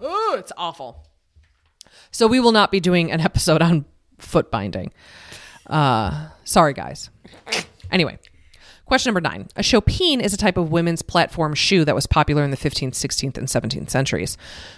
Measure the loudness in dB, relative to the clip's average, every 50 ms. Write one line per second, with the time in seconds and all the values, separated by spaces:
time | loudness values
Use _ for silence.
0 | -10 -6 -4 -2 -2 -2 -4 -4 -6 -10 -12 -10 -10 -10 -10 -12 -16 -16 -16 -20
1 | -20 _ _ _ _ _ _ _ _ _ _ _ _ _ _ _ -20 _ _ -20
2 | -20 _ -2 0 2 4 4 4 4 4 4 4 4 4 2 0 2 2 2 2
3 | 2 0 -2 0 0 0 0 0 2 2 4 4 4 4 4 2 0 -4 _ _
4 | _ _ _ _ -10 0 0 0 0 0 -4 -4 -4 -4 -6 -8 -10 -10 _ _
5 | -20 -20 -20 -20 -20 -20 -20 -20 -20 -20 -20 -20 _ -4 0 2 2 2 2 2
6 | 0 -2 -4 -6 -8 -12 -16 _ -6 2 4 4 4 4 2 -4 -10 -12 -12 -16
7 | -16 -20 _ _ _ -20 -20 -18 -10 -8 -8 -8 -8 -10 _ _ -10 -2 0 0
8 | 0 0 -2 -10 _ -20 _ -20 -20 -20 -20 -20 -20 -20 -20 _ _ 0 0 2
9 | 2 2 0 0 0 -2 -4 -6 -14 -12 -8 -4 0 2 4 4 4 2 0 2
10 | 0 0 0 0 0 -2 -2 0 0 0 0 0 -2 0 0 0 0 0 -2 -4
11 | -6 -2 0 0 0 0 0 -2 -2 -2 -2 -2 0 2 4 4 4 4 2 0
12 | 0 0 2 2 2 2 2 0 0 0 -2 -2 -4 -4 -4 -4 -6 -6 -6 -6
13 | -6 -4 -4 -4 -4 -6 -6 -6 -6 -2 -2 -2 -2 -2 -6 -6 -8 -2 -2 -2
14 | 0 0 -2 -4 -4 -6 -8 -12 -14 -20 -20 -18 -18 -20 -20